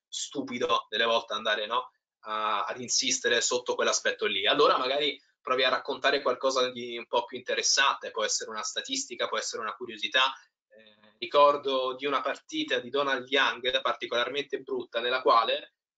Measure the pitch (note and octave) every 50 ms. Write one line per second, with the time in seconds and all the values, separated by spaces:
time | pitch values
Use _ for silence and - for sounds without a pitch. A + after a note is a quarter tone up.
0 | _ _ - - - - - C#3+ C3+ C3+ B2 A#2+ B2 A#2+ A#2+ A#2+ - - G#2+ G#2+
1 | A2+ A2+ A2+ A2+ A2+ - G#2 G#2+ A2 A2+ G#2+ A2 G#2+ G#2+ A#2 B2+ - - _ _
2 | _ _ _ _ - A2 G#2+ G#2+ G#2+ G#2+ G#2+ G2+ G2 - - B2 B2 A2 - -
3 | C3 B2+ A#2 - - A#2+ A#2+ A#2 A2 - B2 B2 - - B2 - A#2 A2+ G#2+ -
4 | - A2 - - A2 G#2 G2+ F#2+ G2 G#2+ C#3 C#3+ D3 F3 F#3 C3+ C3 B2+ C3 D3
5 | D3 C#3+ C#3 - _ _ _ _ - B2+ B2+ B2+ C3 B2+ B2+ B2+ - - C3+ B2
6 | - C#3 C#3+ C#3 C3+ C#3 B2+ B2 - C3+ C3 C3 B2+ B2+ B2 A#2+ A#2+ A#2+ A#2+ A#2
7 | A2+ - - B2 - - B2+ A#2+ A#2 - A2+ A2 G#2 - - C#3 C#3 C#3 - -
8 | - G2+ - A2 G#2+ G#2 - - A#2+ A2 A2 G#2+ G2+ - - A2 G#2 - C3+ C3
9 | - - B2 A2+ B2 A2+ A2+ A2 - - - A#2 A2+ G#2+ G#2 - B2 - A2 G2+
10 | G#2 G#2 - C3 C3 C3+ - - - _ _ _ _ _ - G#2+ A2 G#2+ _ _
11 | _ - _ - - - - D3 C#3+ C#3+ D3 C#3 C3+ C#3 C3+ C3 B2+ B2+ B2+ C3
12 | C#3 C#3+ C#3 B2+ - C#3 C3 - - - - D#3 D3+ D3+ C#3 B2 B2 A#2+ B2+ C#3
13 | C#3+ C#3 C3 B2+ B2 B2+ C3+ C#3 C3 A#2 A#2 A#2+ A#2+ B2+ B2+ C3+ - B2 A#2 -
14 | B2 A#2 A#2+ A#2 A#2+ B2 C3 C#3+ C#3 - - B2+ C3 - C3+ B2 A#2 - - A#2
15 | A#2 B2 B2+ C3 C#3 C#3+ B2+ A2+ A2+ A#2+ C3+ D3+ D3 - _ _ _ _ _